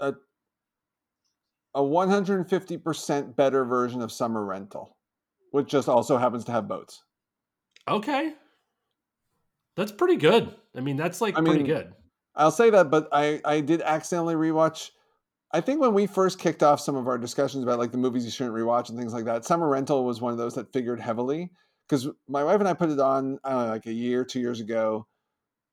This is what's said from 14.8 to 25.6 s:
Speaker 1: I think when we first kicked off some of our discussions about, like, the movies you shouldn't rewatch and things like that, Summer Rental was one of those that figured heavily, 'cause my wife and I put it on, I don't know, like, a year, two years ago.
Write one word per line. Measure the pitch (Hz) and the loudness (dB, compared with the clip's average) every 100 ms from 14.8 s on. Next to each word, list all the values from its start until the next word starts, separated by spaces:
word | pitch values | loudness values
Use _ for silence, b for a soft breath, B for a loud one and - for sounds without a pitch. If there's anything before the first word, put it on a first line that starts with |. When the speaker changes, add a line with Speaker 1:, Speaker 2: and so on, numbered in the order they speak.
| - _ _ _ _ _ _ | -14 _ _ _ _ _ _
Speaker 1:
I | 160 | -2
think | 170 302 | 0 2
when | 254 | 4
we | 202 202 | 4 2
first | 196 185 180 | 2 0 2
kicked | 175 156 | -2 4
off | 151 143 | 4 4
some | - 139 | 2 -4
of | 123 | -2
our | 123 | -2
discussions | 120 - 135 135 | -4 -2 -2 -2
about, | 123 120 | -2 0
like, | 120 | -2
the | 127 | 0
movies | 127 123 | -2 -2
you | 117 | -4
shouldn't | - 123 110 | -6 -6 -2
rewatch | 113 120 117 | 0 0 -2
and | 117 | -8
things | 120 | -8
like | 117 113 | -6 -4
that, | 117 | -4
Summer | - 170 160 | 0 0 2
Rental | 135 139 139 123 | 0 2 0 0
was | 113 | -2
one | 120 | -4
of | 117 | -4
those | 117 | -4
that | 123 104 | -6 -6
figured | 131 120 120 | -4 -4 -4
heavily, | 120 110 127 151 175 _ _ _ - | -4 -4 -2 -4 -8 _ _ _ -2
'cause | 139 131 - - | -2 -2 -10 -6
my | 139 | -2
wife | 147 202 | 2 2
and | 196 | 2
I | |
put | 160 170 | 0 0
it | 143 | 2
on, | 135 135 135 135 | 2 2 -2 -6
I | 135 | -4
don't | 127 117 | -2 -2
know, | |
like, | 110 117 | -4 -6
a | |
year, | 113 120 123 | -6 -2 -2
two | 127 127 | -2 -4
years | 120 117 | -4 -4
ago. | 107 113 110 110 113 _ _ _ _ _ | -4 -2 0 -2 -6 _ _ _ _ _